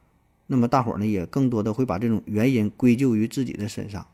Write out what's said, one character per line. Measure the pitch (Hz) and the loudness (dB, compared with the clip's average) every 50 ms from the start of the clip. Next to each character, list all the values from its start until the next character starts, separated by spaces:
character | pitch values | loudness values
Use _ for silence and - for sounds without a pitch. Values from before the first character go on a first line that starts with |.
| _ _ _ _ _ _ _ _ _ | _ _ _ _ _ _ _ _ _
那 | - 139 | -2 0
么 | 127 117 | 2 2
大 | 120 - 139 | 4 2 2
伙 | 117 113 - | 2 0 -2
儿 | |
呢 | 95 104 | -2 -2
也 | 110 104 92 82 | -2 -2 -2 -4
更 | - - 139 135 127 | -2 0 0 0 2
多 | 120 107 | 2 0
的 | 104 113 104 | 0 0 0
会 | - 131 | -2 -2
把 | 117 90 90 | -2 -2 -2
这 | 117 | 0
种 | 117 113 98 - | 0 0 -2 -2
原 | - 104 107 113 135 | -2 -2 0 2 2
因 | 135 113 104 104 | 2 2 0 -2
归 | - - - 123 120 | 0 2 4 4 4
咎 | 117 139 131 113 | 4 2 2 2
于 | 107 110 | 2 0
自 | 113 - 139 127 | -2 -2 -4 -6
己 | 120 - | -6 -6
的 | - 104 | -6 -8
身 | 101 - 104 98 101 | -8 -8 -8 -10 -10
上， | 101 87 - - | -10 -12 -14 -16